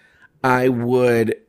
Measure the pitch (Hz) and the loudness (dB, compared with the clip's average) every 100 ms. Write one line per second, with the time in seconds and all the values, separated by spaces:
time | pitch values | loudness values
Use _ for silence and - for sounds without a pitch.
0 | _ _ _ _ 131 127 127 120 120 127 | _ _ _ _ -2 0 0 -2 -2 0
1 | 123 117 110 - | 2 0 -2 -4